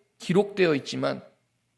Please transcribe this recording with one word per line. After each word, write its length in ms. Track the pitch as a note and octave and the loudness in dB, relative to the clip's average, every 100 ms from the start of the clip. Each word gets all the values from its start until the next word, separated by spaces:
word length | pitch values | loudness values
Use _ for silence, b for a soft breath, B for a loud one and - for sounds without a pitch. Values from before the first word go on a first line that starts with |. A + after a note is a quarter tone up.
| _ _ | _ _
기록되어 560 | - F3+ G3+ - F3+ C#3+ | 0 2 2 2 2 2
있지만 460 | - C3 C#3 C3+ - _ _ _ _ | -2 -4 -4 -4 -12 _ _ _ _